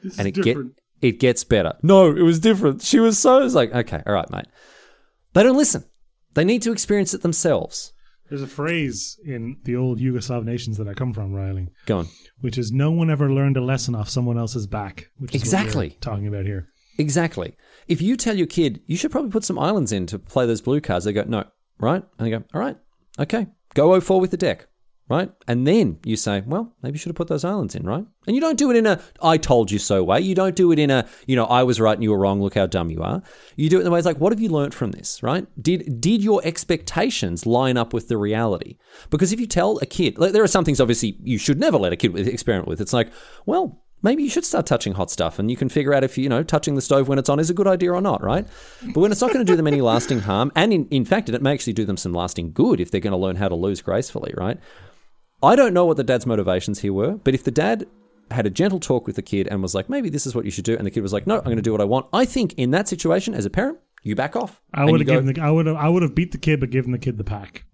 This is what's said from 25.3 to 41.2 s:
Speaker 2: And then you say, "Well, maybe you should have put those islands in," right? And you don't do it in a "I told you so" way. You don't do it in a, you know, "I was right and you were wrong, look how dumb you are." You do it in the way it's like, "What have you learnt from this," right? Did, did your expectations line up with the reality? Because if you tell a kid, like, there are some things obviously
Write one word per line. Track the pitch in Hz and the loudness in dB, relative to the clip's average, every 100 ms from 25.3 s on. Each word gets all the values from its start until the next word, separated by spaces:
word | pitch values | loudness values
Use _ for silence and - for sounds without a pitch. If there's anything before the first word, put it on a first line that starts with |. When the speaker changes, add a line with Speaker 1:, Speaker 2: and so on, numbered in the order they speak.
| _ - | _ -4
Speaker 2:
And | 120 135 | 0 4
then | 220 147 80 | 4 2 -2
you | - 110 | -4 -4
say, | - 101 110 | -2 -4 -4
"Well, | 180 233 _ | -6 -8 _
maybe | 131 | -10
you | 147 | -8
should | 170 | -8
have | 165 | -6
put | 165 | -4
those | 151 175 | -4 -2
islands | 196 113 | -4 -4
in," | - 165 | -6 -6
right? | 135 220 _ - | -6 -8 _ -2
And | 247 | 0
you | |
don't | 320 262 | 0 2
do | 277 | 4
it | 233 | 4
in | 220 | 4
a | 180 - - | 0 -4 -2
"I | 165 160 | 2 2
told | - 123 104 | 4 2 2
you | 101 | -2
so" | - 98 | 0 2
way. | 90 110 | 2 2
You | 190 | 2
don't | 185 190 | 0 0
do | 180 180 | 4 4
it | 156 | 4
in | 147 | 4
a, | 131 - - - | 2 0 -8 -2
you | |
know, | 127 113 | 0 2
"I | 123 | 4
was | 127 113 | 4 4
right | 110 | 4
and | 107 | 4
you | 110 | 2
were | 101 | 2
wrong, | 98 98 | 2 2
look | 98 104 | 0 0
how | 92 | 0
dumb | 92 85 | 0 -4
you | 80 | -4
are." | 87 180 - - - - | -4 -6 -8 -20 -14 -2
You | 156 | 2
do | 180 | 2
it | |
in | 175 | 4
the | |
way | 170 | 2
it's | 170 | 2
like, | 143 | 2
"What | 175 | 0
have | 214 | 2
you | 226 | 0
learnt | 156 143 | 0 -2
from | - 110 | -4 -6
this," | - - - | -6 -10 -6
right? | 113 170 - - | -4 -4 -6 -6
Did, | 120 180 - 117 | -2 -2 -2 -2
did | 165 226 | 0 2
your | 202 202 | 2 2
expectations | 165 165 - 165 - - 254 - 95 85 113 | 0 -4 -4 -4 -4 -2 -2 -2 -4 -4 0
line | 120 131 123 | 2 2 0
up | 117 | 0
with | 120 - | -4 -4
the | 113 | -2
reality? | 104 107 113 92 - - _ - - | 0 0 0 -2 -6 -18 _ -20 -4
Because | 151 175 | 0 0
if | 220 | 0
you | 226 | -2
tell | 175 190 220 | 0 0 0
a | - | -4
kid, | - 156 - | 0 0 2
like, | 185 | 2
there | 208 | 4
are | 202 | 4
some | 196 165 | 4 2
things | 135 | 2
obviously | 120 117 110 - | 2 2 -2 -4